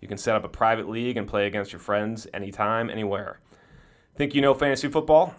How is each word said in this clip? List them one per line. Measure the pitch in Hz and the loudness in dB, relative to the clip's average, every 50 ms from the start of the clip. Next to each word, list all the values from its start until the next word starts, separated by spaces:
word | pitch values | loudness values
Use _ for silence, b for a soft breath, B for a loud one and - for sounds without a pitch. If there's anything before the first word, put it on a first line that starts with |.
You | - 95 | -10 -10
can | 104 98 | -10 -4
set | - 117 113 | -2 0 0
up | 107 - | 0 0
a | - | -4
private | - - 120 113 113 110 101 80 | -2 2 2 2 2 2 -2 -6
league | 110 113 117 123 123 | -6 -4 -4 -4 -4
and | 117 101 95 | -4 -6 -2
play | - 104 101 | -2 0 0
against | 101 95 104 101 98 - | 0 -2 -4 -6 -6 -10
your | 85 | -16
friends | - - 104 104 107 107 113 110 110 - - | -6 -2 0 0 0 -2 -6 -8 -10 -12 -10
anytime, | 98 101 95 98 - 107 104 110 113 117 117 | -10 -10 -10 -4 -2 0 0 0 0 -2 -4
anywhere. | - 110 107 101 98 98 104 - - - b b b b b b b b b b b b b b b | -4 -6 -4 -4 -4 -4 -6 -8 -12 -16 b b b b b b b b b b b b b b b
Think | - 147 143 143 | -4 -4 0 2
you | 147 139 | 4 6
know | 139 135 | 6 4
fantasy | 135 147 143 135 131 - 147 | 4 4 2 2 0 0 -2
football? | 147 160 151 - 156 156 175 180 - | -2 -2 2 6 6 6 6 4 -2